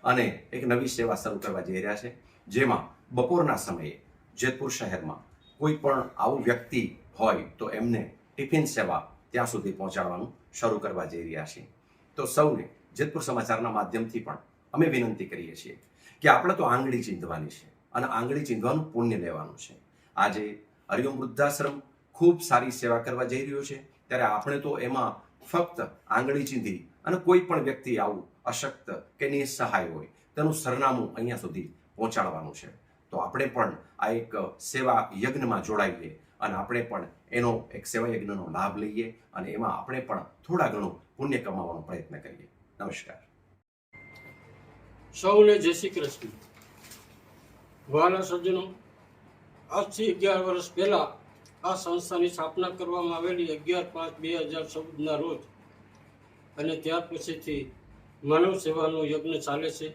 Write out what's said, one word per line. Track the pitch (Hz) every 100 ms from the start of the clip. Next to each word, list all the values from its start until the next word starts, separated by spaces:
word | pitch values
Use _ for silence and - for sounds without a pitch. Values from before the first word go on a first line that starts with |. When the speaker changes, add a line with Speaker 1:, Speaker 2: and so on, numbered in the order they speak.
Speaker 1:
અને | 123 123 107 - -
એક | 123 123
નવી | 123 -
સેવા | - 117
શરૂ | 104 110 101
કરવા | 101 92
જઈ | 90 92
રહ્યા | 101 104
છે, | 120 - - _ -
જેમાં | 104 131 104 - - -
બપોરના | 123 127 175 151 107
સમયે | - - - - - _ _ -
જેતપુર | 127 127 135
શહેરમાં | - 110 87 78 - - - - _
કોઈ | 151 151
પણ | 139 135 - -
આવું | 117 139
વ્યક્તિ | 113 117 - 127 98 - - -
હોય | 110 - - -
તો | 107
એમને | 110 117 113 - - _
ટિફિન | - 135 156
સેવા | - 117 90 - - - _
ત્યાં | 123 120
સુધી | 104 95
પહોંચાડવાનું | - 95 - 90 87 107 - _
શરૂ | - 113 104
કરવા | 98 90
જઈ | 80 85
રહ્યા | 82 78 76
છીએ. | - - _ _ _ _ -
તો | 131
સૌને | - 151 104 - - _
જેતપુર | - 151 160
સમાચારના | 139 123 110 113 117
માધ્યમથી | 107 98 110 113 117
પણ | - - - _ _
અમે | 143 160
વિનંતી | 131 113 104 95
કરીએ | 90 82 78
છીએ | - - _ _ - -
કે | 151
આપણે | - 180
તો | -
આંગળી | 120 123 135 123
ચીંધવાની | 107 87 82 80 76
છે | - - _ _
અને | 123 127
આંગળી | 113 123 143
ચીંધવાનું | 135 110 117 156 156
પુણ્ય | 117 117 104
લેવાનું | 85 78 78 -
છે. | - - _ _ _ -
આજે | 104 104 104 104 - _ -
હરિઓમ | 104 135 131
વૃદ્ધાશ્રમ | 127 113 147 147 143 143 - _ _ -
ખૂબ | 170 165
સારી | - 127 127
સેવા | 120 120 117
કરવા | 127 123
જઈ | 127 127 139
રહ્યો | 139
છે, | 139 135 - _ _
ત્યારે | 127
આપણે | 127 123 143 143
તો | 143 -
એમાં | 123 131 117 - - _ -
ફક્ત | 170 170 - 104 - -
આંગળી | 113 131 143
ચીંધી | 135 131 101 90 - _
અને | - 180
કોઈ | 175 180
પણ | 180 160
વ્યક્તિ | 131 131 127 110
આવું | 104 95 90 _
અશક્ત | 123 120 139 - - - - _
કે | 139
નિસહાય | 143 131 - 117 110 85
હોય | 78 - _ _
તેનું | - 156
સરનામું | - 127 127 139 123 104
અહીંયા | - 120 110
સુધી | 92 87 80 - _ -
પહોંચાડવાનું | 113 110 90 80 78
છે. | - - - _ _ _
તો | -
આપણે | - 131 135
પણ | 117 104 - - -
આ | 107
એક | 117 117 107 92 -
સેવા | - 131 127 120 - 98
યજ્ઞમાં | 123 135 123 101
જોડાઈએ | 101 104 98 85 82 - _ _
અને | 107
આપણે | 95 101 120
પણ | 117 98 85 - _
એનો | 120 120 110 -
એક | 113 -
સેવા | 113 120
યજ્ઞનો | 110 101 101 82
લાભ | 85 98 98
લઈએ | 104 107 113 - _
અને | 95 95
એમાં | 104 107 90
આપણે | - 131
પણ | 127 98 - _
થોડા | - 170 127
ઘણું | 104 98 - - -
પુણ્ય | 143 127
કમાવાનો | 101 92 87 82
પ્રયત્ન | 80 87 80 -
કરીએ. | - - - _ _ _
નમસ્કાર. | 101 - - - _ _ _ _ _ _ _ 1047 988 - - - - - - - - - -
Speaker 2:
સૌને | - 190 208 208 208
જય | 165
શ્રી | 170 196
કૃષ્ણ. | 190 143 - 110 104 - - - - - - - - - - - - - - -
વહાલા | 147 175 190
સજ્જનો, | 151 175 180 185 190 - - - - - - - - - -
આજથી | - 202 - 220
અગિયાર | - 196 190
વર્ષ | 185 180 -
પહેલા | 175 202 196 - - - - - -
આ | 175
સંસ્થાની | 185 175 175 170 175 175
સ્થાપના | 170 160 185 180
કરવામાં | 185 170 180 170 165
આવેલી | 175 180 165 151
અગિયાર | 151 180 165
પાંચ | 165 165 -
બે | 160 170
હજાર | 147 160 147
ચૌદના | 156 160 143 156 147
રોજ | 165 156 - - - - - - - - - - - -
અને | 156 156
ત્યાર | 156 170 170
પછીથી | 165 - 156 - 143 127 - - - - -
માનવ | 143 156 185 190
સેવાનો | 160 160 160 160
યજ્ઞ | 147 151 156 151
ચાલે | 147 151 160
છે. | - 156